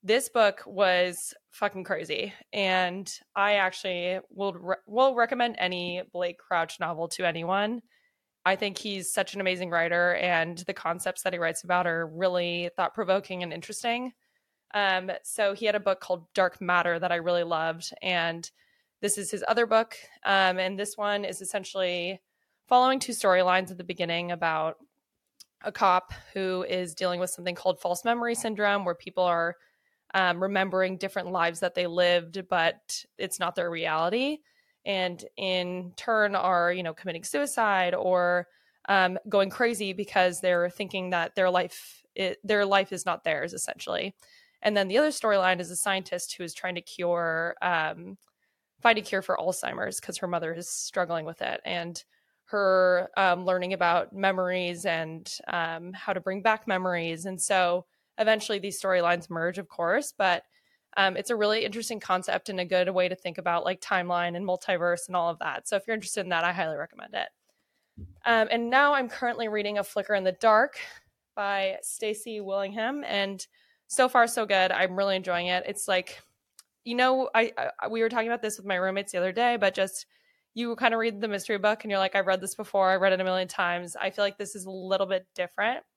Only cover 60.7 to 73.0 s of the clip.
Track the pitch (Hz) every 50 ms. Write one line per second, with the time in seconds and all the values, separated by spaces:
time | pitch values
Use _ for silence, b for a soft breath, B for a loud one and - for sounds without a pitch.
60.7 | _ _ _ _ - - 196 190 185 196 196 - 240 214 208 208 214 220 - 214
61.7 | 202 226 220 - 233 208 - - 185 185 185 - - 185 _ - 196 185 180 170
62.7 | 190 180 180 180 190 185 180 180 185 185 _ 180 160 - 175 180 170 170 - -
63.7 | 190 185 - - 202 185 175 175 175 175 175 175 170 175 196 190 180 180 - -
64.7 | 190 175 170 175 175 175 - - 180 180 170 170 165 160 - 160 139 - - -
65.7 | - 196 196 - 226 220 190 - - 214 190 175 180 165 165 175 180 180 175 160
66.7 | 156 143 151 - _ - - - 208 196 - - _ _ _ _ _ _ _ _
67.7 | _ _ _ _ _ - - - - _ _ - 233 226 220 220 - 233 233 233
68.7 | 247 269 285 285 294 277 254 233 - - 254 240 240 - 233 220 208 214 202 208
69.7 | 208 202 196 - - 214 190 - 208 196 190 185 180 - - 226 214 214 233 -
70.7 | - - - B B B B B _ _ _ _ _ - 202 196 202 196 190 190
71.7 | 190 - - - - - 226 214 214 214 - 233 220 214 202 196 196 196 196 196
72.7 | 202 220 220 240 277 294